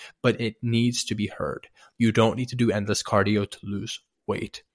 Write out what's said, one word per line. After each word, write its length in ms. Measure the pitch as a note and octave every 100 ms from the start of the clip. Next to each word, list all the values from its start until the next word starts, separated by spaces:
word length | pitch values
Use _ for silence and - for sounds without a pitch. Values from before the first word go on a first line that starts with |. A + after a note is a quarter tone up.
| - -
but 180 | B2 A2+
it 180 | A2+ -
needs 440 | B2 A#2 A#2+ A#2+ -
to 100 | G#2+
be 100 | G#2
heard. 420 | - D2 - - _ - -
You 140 | A#2
don't 240 | A2 A2+ A2+
need 140 | B2
to 60 | B2
do 160 | A#2
endless 300 | G#2 G2+ G2+
cardio 480 | - G#2 G2+ G#2+ G2+
to 100 | -
lose 360 | G#2 G2+ G#2+ - _ _ -
weight. 340 | G#2 A2+ - _